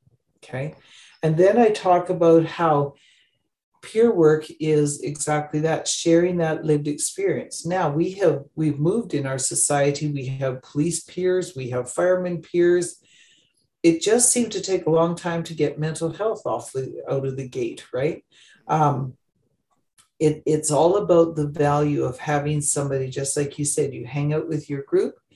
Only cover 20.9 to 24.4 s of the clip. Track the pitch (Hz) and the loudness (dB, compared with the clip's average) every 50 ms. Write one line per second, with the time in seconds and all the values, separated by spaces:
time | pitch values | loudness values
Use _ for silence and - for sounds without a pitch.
20.9 | 190 202 180 160 180 170 170 165 160 151 147 143 147 151 147 147 143 147 151 147 | 4 2 2 4 4 4 4 4 2 -2 -4 -4 -2 0 2 2 2 2 2 0
21.9 | 143 139 135 127 127 - - 151 147 143 143 151 151 147 143 - - 151 139 139 | 0 0 -2 -4 -4 -6 -4 -2 -2 -2 0 -2 -2 -2 -2 -2 -2 -2 -2 -2
22.9 | 135 135 131 131 131 143 139 - - 147 147 143 - - 147 147 - 156 143 131 | -2 -4 -4 -4 -6 -6 -6 -4 -2 -2 -4 -4 -4 -6 -4 -4 -2 -2 -2 -2
23.9 | 127 131 123 120 131 143 143 147 151 156 | -4 -8 -10 -8 -6 -4 -2 -2 -2 -2